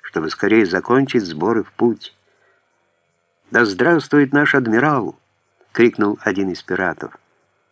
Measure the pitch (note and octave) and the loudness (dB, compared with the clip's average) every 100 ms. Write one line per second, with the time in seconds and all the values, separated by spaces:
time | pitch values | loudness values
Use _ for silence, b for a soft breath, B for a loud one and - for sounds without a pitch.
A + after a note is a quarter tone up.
0 | - E2+ D#2 - G2 A2 F#2 F2+ - C3 | -10 -6 -6 -4 2 2 2 -2 0 0
1 | C3+ A#2+ F2+ D2+ F#2+ A2+ - - A#2+ - | 2 -2 -4 -4 -2 -2 -4 -2 -2 -2
2 | - _ _ _ _ _ _ _ _ _ | -12 _ _ _ _ _ _ _ _ _
3 | _ _ _ _ _ A#2 A2 F#2 C#3+ E3 | _ _ _ _ _ 0 0 0 2 2
4 | - D3 C#3 D3 C#3+ C#3 A#2 A2+ D3+ C#3 | 2 2 2 2 2 0 2 0 2 0
5 | F#2 - _ _ _ _ _ - A#2 - | -4 -10 _ _ _ _ _ 2 2 2
6 | G2+ - G#2+ F#2+ F#2+ E2+ - F#2 F2+ - | -2 -2 -4 -2 -4 -6 -8 -4 -4 -6
7 | - - _ _ _ _ _ | -12 -16 _ _ _ _ _